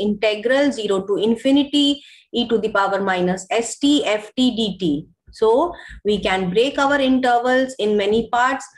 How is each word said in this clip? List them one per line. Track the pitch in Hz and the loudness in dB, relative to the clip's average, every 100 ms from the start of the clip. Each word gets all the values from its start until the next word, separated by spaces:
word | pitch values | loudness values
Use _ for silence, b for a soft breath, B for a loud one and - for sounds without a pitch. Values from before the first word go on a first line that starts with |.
integral | 208 208 220 214 233 269 285 | -4 0 0 0 0 2 0
zero | 226 208 196 190 | 0 -2 -2 -2
to | 190 | -2
infinity | 214 226 269 277 285 294 285 285 B B B | 0 0 2 2 2 2 2 0 B B B
e | 226 233 | -6 -2
to | 226 | -2
the | 214 | 0
power | 202 196 196 | 0 0 0
minus | 196 180 180 185 - | -2 0 0 -2 -4
S | 220 233 - | -4 -4 -2
T | 285 294 | 2 2
F | - 208 - | 2 -2 -4
T | - 254 208 | -2 0 0
D | 214 180 | -4 -2
T. | 180 147 - _ _ | -2 -2 -6 _ _
So | - 220 240 349 B B B | -2 2 2 0 B B B
we | 202 202 | -2 0
can | 196 190 185 | 0 -2 0
break | 196 269 277 | 0 0 2
our | 277 285 | 0 2
intervals | 262 262 254 240 247 254 262 - | 2 2 2 2 2 0 0 -2
in | 214 208 | 0 0
many | 202 220 226 | 2 0 0
parts | 240 254 269 - | 0 0 -2 -8